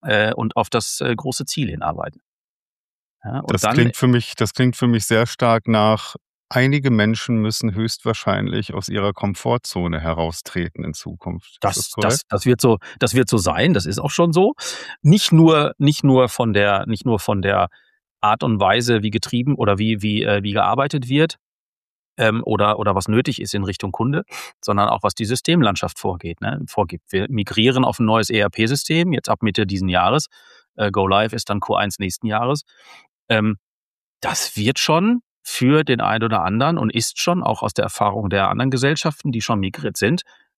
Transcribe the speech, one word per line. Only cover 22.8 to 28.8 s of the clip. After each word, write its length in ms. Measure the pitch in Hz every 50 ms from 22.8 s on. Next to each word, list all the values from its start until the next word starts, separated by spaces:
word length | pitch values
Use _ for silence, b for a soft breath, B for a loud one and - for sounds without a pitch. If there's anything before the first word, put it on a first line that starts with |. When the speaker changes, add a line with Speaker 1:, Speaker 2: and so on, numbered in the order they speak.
| 107 101 95
Speaker 1:
was 120 | 95 95 -
nötig 340 | 107 117 135 - 135 -
ist 120 | - 107 -
in 100 | 107 101
Richtung 280 | 101 98 - - 98
Kunde, 320 | 92 - 113 127 143 160 208 B B B B B B B
sondern 300 | - - 107 101 101 110
auch, 140 | 113 110 -
was 100 | 104 -
die 100 | - 113
Systemlandschaft 720 | 101 123 127 - - 165 175 139 104 95 - - - - -
vorgeht, 440 | - 95 90 87 - 85 82 -
ne, 180 | - 110 - - - -
vorgibt. 440 | - - 101 82 - 87 - _
Wir 160 | - 95 101 -
migrieren 560 | 143 107 101 - 92 110 110 120 120 131 127
auf 140 | 123 120 -
ein 60 | 117
neues 240 | 110 110 113 107 -
E-R-P-System, 840 | 117 110 101 101 - - 110 113 139 143